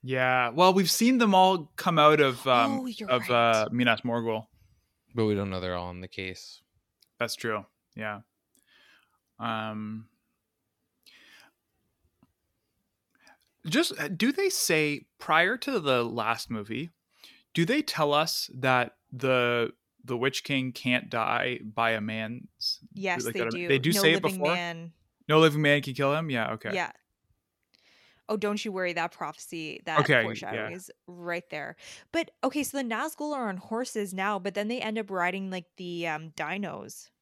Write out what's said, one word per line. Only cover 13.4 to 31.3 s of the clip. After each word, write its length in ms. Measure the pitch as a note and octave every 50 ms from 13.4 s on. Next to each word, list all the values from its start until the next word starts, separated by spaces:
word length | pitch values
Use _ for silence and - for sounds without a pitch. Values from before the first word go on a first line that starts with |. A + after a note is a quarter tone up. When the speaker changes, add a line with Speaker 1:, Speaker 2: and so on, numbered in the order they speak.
| _ _ _ _ _
Speaker 1:
just, 320 | D#3+ D#3 D4 E4+ - - -
uh, 80 | D3+ D3+
do 220 | F#3+ E3 G#3+ B3+
they 180 | C#4+ - G4 F#4+
say, 580 | F#4 - - - E3+ D#3 D3+ D3 D3 C3+ - _ _ _
prior 380 | - - D#3 D#3+ E3+ F#3 A#3+ B3
to 220 | - - C4+ G#3+
the 240 | D#3 C#3+ C3 B2 A#2+
last 460 | A#2 A2 A#2+ A2 A2 A#2 A2 - -
movie, 400 | A#2 A2 G2+ G#2+ A2+ B2 D#3 E3+ _ _ _ _ _ _ - - - _ _ _
do 120 | _ - E3+
they 180 | E3+ B3+ D4+
tell 320 | D4 - - D#3 D#3 D3 C#3+
us 340 | D3 D#3 D#3+ - - - - -
that 400 | C3 B2 C3 B2+ B2 A#2+ A#2 _ _ _ _
the, 600 | - B2 B2 C3+ C3 B2+ B2 A#2+ A#2+ A#2+ A#2 - - _ _ _ _ _ _
the 120 | A#2+ B2
Witch 280 | A#2+ A#2+ C3+ C3+ - -
King 260 | - C#3+ C3+ C3 B2+
can't 400 | A#2+ - - B2+ B2 B2 - -
die 480 | - A#2 A2 - A2+ A#2+ - B2+ B2 - -
by 260 | G#2+ G#2+ - A#2 A2+
a 80 | A2+ A2
man's, 800 | G#2 G#2+ A2 A2 A2 A2 A#2+ B2 - - _ _ - - - - - - -
Speaker 2:
Yes, 300 | G3+ F#3+ F#3+ F3+ C3+ A#2
Speaker 1:
like, 100 | A#2+ A2
Speaker 2:
they 60 | A#2
Speaker 1:
that 80 | A#2+ A2+
a-, 20 |
Speaker 2:
do. 180 | A2+ F3 F3 E3+
Speaker 1:
they 100 | C#3 C3+
do 100 | B2+ D#3
Speaker 2:
No 80 | G3+ G3+
Speaker 1:
say 100 | G3 D#3+
it 100 | E3+ G3
Speaker 2:
living 160 | E3 D3+ C#3 F#3
Speaker 1:
before? 160 | D3 D3+ F3
Speaker 2:
man. 380 | F3+ F3 E3+ E3+ E3 E3+ E3+ _ _ _ _ _ _ _ -
Speaker 1:
No 100 | D3+ D#3
living 220 | D#3+ D#3+ D3 D3+
man 180 | D3+ D3 C#3+ D3
can 120 | C3+ C#3 C3
kill 200 | C3+ C#3+ C#3 C#3+
him? 140 | D#3 E3 D#3
Yeah, 220 | C3+ A#2 A2 - A2
okay. 160 | A2 - A2+
Speaker 2:
Yeah. 180 | C#3+ F#3 E3+ - - _ _ _ _ _ _ _ _ _ _ _ _ _ _ _ _ _ _ _ _ _ _ _ _ _ _ -
Oh, 80 | G#3+
don't 280 | G#3+ G3 G#3 G#3 G#3 -
you 80 | A3
worry. 200 | F#3+ F#3 F#3 F3+
That 200 | E3+ E3+ E3 F3
prophecy, 680 | - - F3+ D3 D#3 - - - - E3 D#3+ D#3 - - -
that 140 | F3 D#3+ D3+
Speaker 1:
Okay, 220 | D3 - C#3+ B2
Speaker 2:
foreshadowing 480 | A2+ A2+ A2+ G#2 - F2+ G#2 A2+ G#2+ G#2+
Speaker 1:
yeah. 40 | -
Speaker 2:
is 140 | F#3 F3+ - - _ _
right 420 | - F3 F3 F3 F3